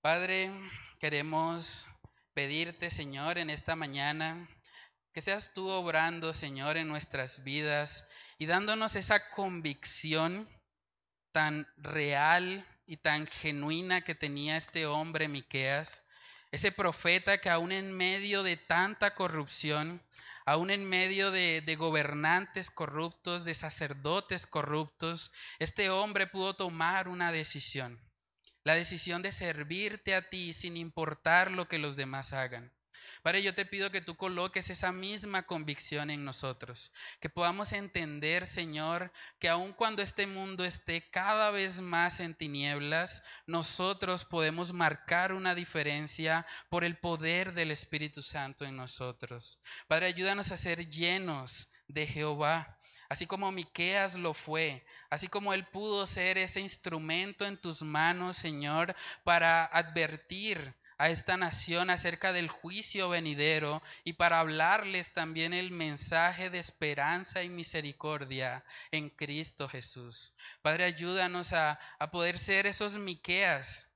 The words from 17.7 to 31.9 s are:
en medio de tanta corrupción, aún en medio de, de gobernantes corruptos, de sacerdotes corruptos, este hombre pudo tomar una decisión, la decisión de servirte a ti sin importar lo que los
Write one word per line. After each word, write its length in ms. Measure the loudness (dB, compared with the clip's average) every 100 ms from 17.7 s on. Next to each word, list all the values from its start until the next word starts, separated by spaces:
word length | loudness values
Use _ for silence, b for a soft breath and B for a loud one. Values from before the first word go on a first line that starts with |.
en 220 | -2 -4
medio 500 | 0 0 2 2 2
de 140 | 2 0
tanta 580 | 2 2 2 2 0 2
corrupción, 840 | -2 0 -4 -2 0 0 -2 -6 _ B B B 2
aún 240 | 2 2
en 140 | 0
medio 480 | 2 2 4 4 4
de, 300 | 4 4 2 0
de 100 | 0
gobernantes 920 | 2 2 2 2 4 4 2 -6 -6
corruptos, 760 | -6 -6 -4 -4 -4 -4 -2 -2
de 100 | -4
sacerdotes 920 | -6 -6 -6 -4 0 0 0 -6 -2
corruptos, 840 | -4 0 -2 -2 _ -4 -4 -8 B B B
este 300 | -4 2 2
hombre 380 | 2 2 0 0
pudo 280 | 0 -2 0
tomar 520 | -4 2 2 2 0
una 240 | 0 0
decisión, 680 | 0 -2 -4 -4 -4 -6 -12 -20 _ _ _ _ b 2
la 100 | 4
decisión 460 | 4 -2 -2 -2
de 100 | -2
servirte 840 | -4 -4 -4 -4 -2 -2 -4 0
a 160 | 0 0
ti 220 | -6 -4
sin 240 | -4 -6 -6
importar 760 | -6 -4 -4 0 6 6 6
lo 180 | 0 0
que 100 | 0
los 160 | -2